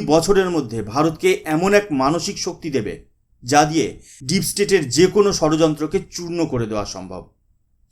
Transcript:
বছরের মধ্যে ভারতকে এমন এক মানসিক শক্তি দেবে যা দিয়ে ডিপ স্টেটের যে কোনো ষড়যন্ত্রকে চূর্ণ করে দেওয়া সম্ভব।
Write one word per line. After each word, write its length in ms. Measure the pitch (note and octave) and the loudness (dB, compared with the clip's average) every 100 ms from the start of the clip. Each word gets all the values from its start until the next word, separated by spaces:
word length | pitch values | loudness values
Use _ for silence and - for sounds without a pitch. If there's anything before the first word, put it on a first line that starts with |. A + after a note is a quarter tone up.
| C#3+ | 2
বছরের 440 | D#3+ E3 F#3+ F#3 | 2 4 2 2
মধ্যে 300 | E3+ B2 A2+ | -2 -4 -6
ভারতকে 460 | G2+ B2 D#3+ D#3+ F#3 F#3+ D#3 | -4 0 0 0 0 0 -2
এমন 240 | D#3 F#3+ | -2 2
এক 120 | G3+ G3+ | 2 2
মানসিক 440 | C#3+ C3 E3+ F3 F#3 | 0 0 0 -4 -6
শক্তি 300 | - E3 E3 | -8 -8 -4
দেবে 240 | C3 G#2 D#2+ - _ _ _ | -4 -4 -10 -16 _ _ _
যা 180 | A#2+ C#3+ D#3 | 0 4 4
দিয়ে 220 | D#3 G2+ - - - | 2 -2 -6 -20 -14
ডিপ 200 | B2+ F#3+ | -2 -2
স্টেটের 400 | - - G3+ F#3+ C3 | -2 -2 2 2 2
যে 160 | C3 F3+ | 4 4
কোনো 220 | G3+ G3+ | 6 2
ষড়যন্ত্রকে 640 | - D#3 D#3 D#3+ D3 D3+ F#3+ - | 2 0 2 2 0 -4 -4 -6
চূর্ণ 300 | - F3 E3+ D#3+ | -12 -6 -4 -2
করে 200 | C3 A2 | -2 -4
দেওয়া 180 | G#2+ G2 | -6 -8
সম্ভব। 360 | F#2+ F#2 F#2 D#2+ _ _ _ _ _ _ | -10 -12 -14 -16 _ _ _ _ _ _